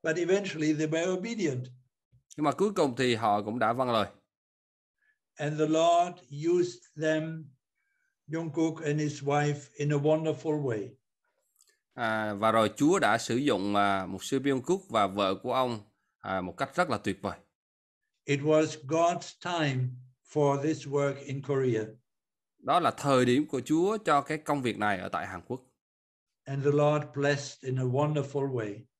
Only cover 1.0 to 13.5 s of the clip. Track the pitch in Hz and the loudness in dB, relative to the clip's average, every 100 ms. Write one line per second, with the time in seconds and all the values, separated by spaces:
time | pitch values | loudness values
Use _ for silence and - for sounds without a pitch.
1 | 180 185 220 226 165 127 127 - _ _ | 0 -2 -4 -2 -2 -2 -8 -16 _ _
2 | _ _ _ - 151 - 202 196 147 120 | _ _ _ -2 -2 0 0 2 0 2
3 | 127 113 110 104 104 120 110 120 127 113 | 0 2 2 2 0 0 0 0 0 2
4 | 98 - _ _ _ _ _ _ _ _ | 0 -6 _ _ _ _ _ _ _ _
5 | _ _ _ - 147 151 156 156 170 170 | _ _ _ -8 -6 0 2 4 4 4
6 | 175 - - 143 160 180 175 - _ 151 | 2 -4 -14 -6 0 2 0 -4 _ -4
7 | 156 156 160 160 143 _ _ _ _ _ | -2 0 -4 -10 -14 _ _ _ _ _
8 | _ _ - 160 165 165 160 156 147 151 | _ _ -8 -6 -4 0 0 0 -2 0
9 | 151 - 139 143 147 147 - - 147 147 | -2 -4 0 2 2 -2 -8 -4 0 2
10 | 147 156 160 147 160 151 139 110 98 - | 4 2 2 -2 -2 -2 -2 -4 -6 -14
11 | _ _ _ _ _ _ _ _ _ - | _ _ _ _ _ _ _ _ _ -6
12 | 113 110 107 101 110 113 107 - 147 190 | -2 -2 -2 2 4 4 2 2 2 4
13 | 113 113 - 117 143 | 4 2 0 0 2